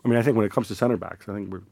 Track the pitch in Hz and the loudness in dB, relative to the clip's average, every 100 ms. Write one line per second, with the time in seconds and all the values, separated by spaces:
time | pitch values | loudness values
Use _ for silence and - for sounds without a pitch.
0 | 123 117 117 113 104 - 110 101 123 110 | 2 4 4 2 2 0 -2 -2 0 0
1 | - - - 101 95 95 98 | -4 -14 -12 -10 -10 -12 -16